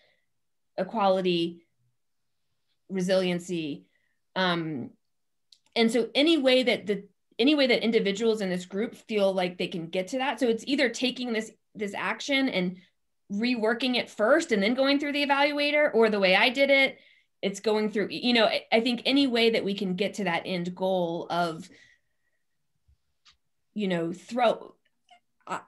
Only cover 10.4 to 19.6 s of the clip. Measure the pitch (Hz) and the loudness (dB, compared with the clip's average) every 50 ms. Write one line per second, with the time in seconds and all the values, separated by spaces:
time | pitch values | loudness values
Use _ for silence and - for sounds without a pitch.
10.4 | 277 240 226 220 - - 277 262 294 240 233 - 254 247 247 254 247 247 226 214 | 0 0 0 0 -2 -4 -2 0 0 0 0 -2 -4 -4 -4 -4 -6 -4 -4 -4
11.4 | 220 - - _ _ _ - 185 214 202 202 - 151 190 220 226 - - 285 269 | -4 -6 -10 _ _ _ -12 -8 -8 -8 -6 -6 -6 -6 -6 -6 -4 -2 0 0
12.4 | 269 262 - 185 180 180 180 - - _ _ _ _ _ _ _ _ - 196 202 | 0 0 0 0 -2 -2 -4 -6 -12 _ _ _ _ _ _ _ _ -10 -6 -2
13.4 | 226 247 254 233 214 220 233 233 269 254 247 240 - - - - 214 220 277 330 | -2 -2 0 0 0 0 0 0 0 0 0 -2 -2 -4 -4 0 2 4 4 4
14.4 | - - 226 202 190 - 247 254 269 277 285 285 302 285 277 285 285 277 285 277 | 2 2 0 2 2 2 2 2 2 2 2 2 0 -2 -2 -2 0 2 2 2
15.4 | 285 294 294 294 285 294 294 294 294 - - 226 226 220 202 208 196 185 185 196 | 2 2 2 0 0 0 2 2 2 2 4 4 4 4 4 2 4 4 4 4
16.4 | 214 254 240 277 277 277 277 269 269 262 - - _ _ _ _ _ _ _ _ | 4 2 2 2 4 4 6 4 4 2 0 -4 _ _ _ _ _ _ _ _
17.4 | - 196 190 - - 220 214 214 214 214 214 226 190 - - - - 247 240 233 | -6 -6 -6 -4 -2 0 0 0 0 -2 -2 -2 -4 -4 -4 -4 -2 2 4 4
18.4 | 220 - - 147 - - - 226 226 254 240 226 - - 254 285 277 269 233 233 | 4 4 2 0 0 0 2 2 2 2 0 -2 0 0 2 2 2 2 2 2
19.4 | 226 226 226 202 | 4 4 2 2